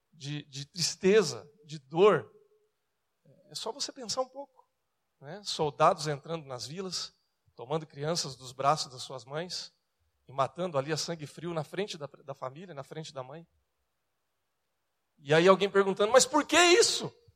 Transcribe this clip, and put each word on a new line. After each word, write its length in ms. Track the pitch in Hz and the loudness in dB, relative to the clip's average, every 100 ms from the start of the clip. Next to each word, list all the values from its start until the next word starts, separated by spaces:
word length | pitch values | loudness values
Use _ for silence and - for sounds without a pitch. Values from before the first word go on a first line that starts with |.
| _ | _
de, 320 | - 139 147 | -16 -10 -10
de 220 | - 135 143 | -10 -14 -12
tristeza, 840 | 180 156 - 190 214 151 117 95 _ - | -6 -6 -2 2 4 2 -4 -14 _ -18
de 120 | 156 | -18
dor. 540 | 131 165 208 156 110 _ _ _ _ _ _ _ _ _ _ _ - | -6 4 4 4 -2 _ _ _ _ _ _ _ _ _ _ _ -16
É 60 | 151 | -12
só 160 | 220 | -10
você 200 | 269 - | -8 -10
pensar 300 | 277 214 262 | -10 -8 -4
um 60 | 254 | -4
pouco, 400 | 269 277 _ _ _ _ _ _ _ | -6 -18 _ _ _ _ _ _ _
né? 220 | 139 196 | -18 -14
Soldados 640 | 196 - 151 147 160 175 151 | -8 -2 -2 4 4 4 -2
entrando 380 | 139 156 165 135 | -6 -6 -10 -8
nas 200 | 123 117 | -12 -12
vilas, 480 | 175 190 165 - _ _ _ _ - | -10 -8 -8 -10 _ _ _ _ -16
tomando 300 | 120 160 156 | -6 -6 -6
crianças 500 | 143 151 170 151 123 | -8 -4 -4 -6 -10
dos 160 | 127 | -16
braços 400 | 127 139 156 - | -2 2 2 -2
das 120 | 127 | -10
suas 220 | - 131 113 | -12 -14 -10
mães 480 | 151 180 - - _ _ _ _ _ - | -10 -8 -10 -12 _ _ _ _ _ -10
e 40 | |
matando 460 | 135 131 - 180 175 | -4 -4 -2 -4 -4
ali 140 | 147 | -2
a 60 | 147 | -4
sangue 300 | - 165 143 | -6 -8 -12
frio 260 | - 165 | -12 -8
na 100 | 165 | -8
frente 340 | 143 175 202 165 | -8 -6 -8 -8
da, 100 | 139 - | -14 -16
da 100 | 143 | -16
família, 400 | 135 131 139 190 | -12 -12 -12 -10
na 100 | 139 | -10
frente 300 | - 156 156 | -10 -12 -12
da 80 | 135 | -12
mãe. 260 | 127 160 165 _ _ _ _ _ _ _ _ _ _ _ _ _ _ _ _ _ | -14 -14 -20 _ _ _ _ _ _ _ _ _ _ _ _ _ _ _ _ _
E 140 | 143 | 2
aí 140 | 160 185 | 6 8
alguém 220 | 190 202 | 6 4
perguntando, 420 | 196 190 185 208 | 2 2 2 6
"Mas 140 | 254 254 | 6 6
por 200 | 302 277 | 2 4
que 120 | 311 | 6
isso?" 560 | 349 466 - - 185 - _ | 8 8 6 2 -6 -12 _